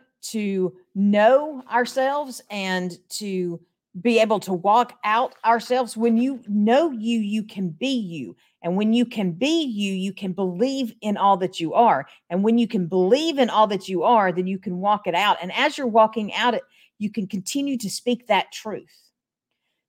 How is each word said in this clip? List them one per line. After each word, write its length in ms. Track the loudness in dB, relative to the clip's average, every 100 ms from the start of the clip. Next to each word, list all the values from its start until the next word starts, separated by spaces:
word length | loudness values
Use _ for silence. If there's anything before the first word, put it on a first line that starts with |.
| _ _ -10
to 420 | -4 -2 -2 -2 -4 _
know 680 | 0 2 6 6 6 2 -10 -4
ourselves 680 | -2 -2 -2 -2 -2 -6 -12 -12
and 460 | -6 -4 -2 -4 -8 _
to 500 | -10 -6 -4 -4 -8 _ _ _ -4
be 200 | 2 4
able 200 | 4 2
to 140 | -2
walk 440 | -2 2 4 2 -4
out 300 | -2 0 -2 -2
ourselves. 520 | 0 0 2 0 -2 0
When 200 | 2 2
you 260 | 2 -2 -2
know 420 | 2 4 4 2
you, 300 | 0 -2 -2
you 220 | -2 -4
can 260 | -6 -6 -6
be 200 | -4 -2
you. 460 | -2 -4 -8 -12 -14 _ _
And 140 | -4 0
when 160 | 2
you 120 | 2
can 280 | 0 -2 -4
be 320 | -2 0 0
you, 280 | -2 -4 -4
you 200 | -4 -6
can 200 | -6 -8
believe 640 | -4 -4 -2 -2 -2 -6 -6
in 160 | -6 0
all 200 | 2 2
that 220 | 0 -4
you 140 | -2
are. 320 | 2 4 2 -2 -16 -6
And 120 | -2
when 160 | 2 2
you 80 | 2
can 200 | -2 0
believe 520 | 2 4 2 2 0
in 120 | 0
all 160 | 2 2
that 220 | 0 -4
you 160 | -2
are, 280 | 2 4 2
then 140 | 0 -4
you 120 | -6
can 200 | -6 -4
walk 280 | 0 0 0
it 80 |
out. 220 | 0 0 0
And 100 | -2
as 240 | -2 -2 -2
you're 100 | 0
walking 460 | 4 4 2 -6
out 200 | -2 0
it, 80 | 0 -4 _ _ -8
you 120 | -6
can 160 | -4 -6
continue 500 | -6 -6 -4 -4 -4
to 120 | -6
speak 380 | -4 -2 -2 0
that 240 | 0 -2
truth. 580 | -8 -10 -12 -12 _ _ _ _ _ _ _ _ _